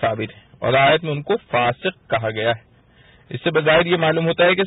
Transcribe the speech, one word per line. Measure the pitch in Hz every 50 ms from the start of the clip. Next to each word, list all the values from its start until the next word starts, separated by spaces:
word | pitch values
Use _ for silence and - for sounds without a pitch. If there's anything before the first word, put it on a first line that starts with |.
ثابت | - 113 107 107 110 110 -
ہے | - _ _ _ -
اور | - 120 127
آیت | 135 139 139 156 160 170
میں | 156
ان | 143 147
کو | 147 - 202 233 - -
فاسق | - 120 120 120 123 - - 185 - _ _ -
کہا | - 113 113 110
گیا | 110 110 110 117
ہے۔ | 117 113 _ _ _ _ _ _ _ _ _ _ _ _ _ -
اس | 127 123 -
سے | 165
بظاہر | 156 160 151 156 156 165 180
یہ | 170 175
معلوم | 165 160 160 160 165 165
ہوتا | 165 165 - 175
ہے | 180 185
کہ | 190 196